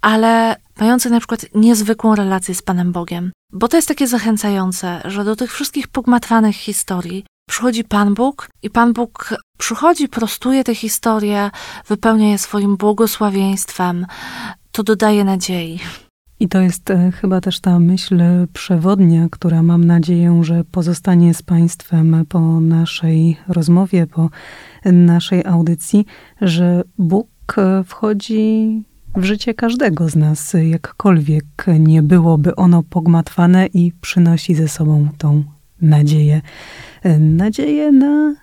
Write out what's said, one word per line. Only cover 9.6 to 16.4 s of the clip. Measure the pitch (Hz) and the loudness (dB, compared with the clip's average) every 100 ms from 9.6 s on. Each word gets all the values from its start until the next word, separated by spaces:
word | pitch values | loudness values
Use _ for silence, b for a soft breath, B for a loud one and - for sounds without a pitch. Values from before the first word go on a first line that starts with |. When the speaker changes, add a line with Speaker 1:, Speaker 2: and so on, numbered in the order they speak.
| - 226 311 349 277 | -10 -2 0 0 -2
Speaker 1:
prostuje | - 220 - 254 269 | -4 -6 -6 -2 -2
te | 254 | -2
historie, | 226 220 - 233 220 208 202 202 B B B - | -4 -6 -4 -2 -2 -2 -2 -4 B B B -8
wypełnia | 208 226 220 214 | -2 0 2 2
je | 202 | 0
swoim | - 208 202 196 | -4 -4 -2 0
błogosławieństwem. | 208 208 226 - 208 196 196 196 - - 180 175 180 B B B 226 190 _ | 0 0 -2 0 -2 -2 -2 -4 -8 -6 -4 -4 -8 B B B -16 -18 _
To | - | -8
dodaje | 208 214 214 208 | -2 0 2 2
nadziei. | 196 190 180 185 165 170 170 B _ _ _ _ | 0 -2 -4 -6 -8 -12 -14 B _ _ _ _